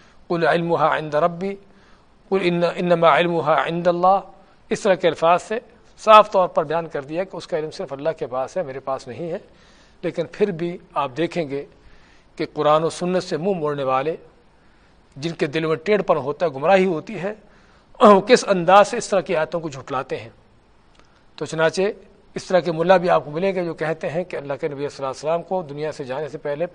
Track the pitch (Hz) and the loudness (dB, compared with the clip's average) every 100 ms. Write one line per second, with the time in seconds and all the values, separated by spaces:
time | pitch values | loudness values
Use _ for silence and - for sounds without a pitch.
0 | - - - 175 156 170 170 147 151 139 | -20 -14 -6 0 2 2 0 2 2 0
1 | 156 147 175 170 196 202 - - _ - | -2 0 0 -2 -8 -8 -16 -20 _ -20
2 | _ _ - 190 180 175 170 170 180 170 | _ _ -4 0 0 2 0 0 0 4
3 | 165 147 175 170 143 151 139 170 175 175 | 4 4 2 0 0 0 0 -2 0 2
4 | 180 196 - - _ _ - 208 214 180 | 2 2 -2 -20 _ _ -8 -2 0 2
5 | 175 151 165 175 - 220 - _ _ - | 0 2 2 2 0 -10 -10 _ _ -2
6 | 214 214 208 190 180 185 151 165 160 151 | 8 8 8 2 0 0 -2 -2 -4 -8
7 | 139 160 190 175 - 160 156 - 165 139 | -6 -6 -6 -8 -6 -6 -6 -8 -10 -6
8 | 151 151 139 127 127 185 147 131 135 131 | -4 -4 -4 -6 -4 -6 -6 -8 -8 -8
9 | 131 113 170 190 - _ _ _ _ _ | -8 -10 -8 -10 -12 _ _ _ _ _
10 | 170 170 160 - 202 160 175 180 - 156 | -8 -6 -6 -2 -2 -2 -6 -8 -8 -6
11 | 139 123 165 180 147 139 143 _ - - | -4 -2 -4 -2 -6 -6 -10 _ -20 -20
12 | - - _ - 165 151 147 156 165 - | -20 -20 _ -8 -6 0 2 4 2 -2
13 | 180 185 - 151 185 185 151 143 131 131 | -2 -2 -2 -4 -2 -2 -2 -2 0 0
14 | 147 170 - _ _ _ _ _ _ _ | -2 -6 -10 _ _ _ _ _ _ _
15 | _ - 165 165 160 156 160 156 196 208 | _ -10 -8 -4 -4 -2 -2 -2 0 0
16 | 185 160 127 147 170 135 156 190 190 156 | 2 0 -2 -2 -4 -2 -2 0 0 -2
17 | 143 117 190 220 - _ _ _ _ - | -8 -10 -10 -12 -20 _ _ _ _ 6
18 | 226 196 196 247 - 185 170 196 202 240 | 8 8 6 2 4 0 6 6 6 0
19 | - 196 170 160 156 170 160 135 - 131 | -2 -2 0 -2 -2 -6 -8 -12 -8 -8
20 | 139 147 110 - _ _ _ _ _ _ | -6 -10 -12 -20 _ _ _ _ _ _
21 | _ _ _ - 147 160 160 175 196 - | _ _ _ -10 -6 0 0 2 -2 -4
22 | - _ _ - - 185 160 160 170 185 | -14 _ _ -12 0 0 2 0 4 4
23 | 175 165 139 151 196 185 170 156 156 160 | 4 0 0 -4 -2 -2 -4 -4 -6 -4
24 | 175 151 185 160 139 135 160 139 143 - | -4 -6 -6 -8 -8 -6 -6 -6 -8 -6
25 | 135 127 151 170 165 185 151 143 151 139 | -8 -6 -2 -4 -2 -6 -6 -8 -8 -8
26 | 131 131 147 143 147 143 175 | -8 -6 -8 -8 -6 -4 -6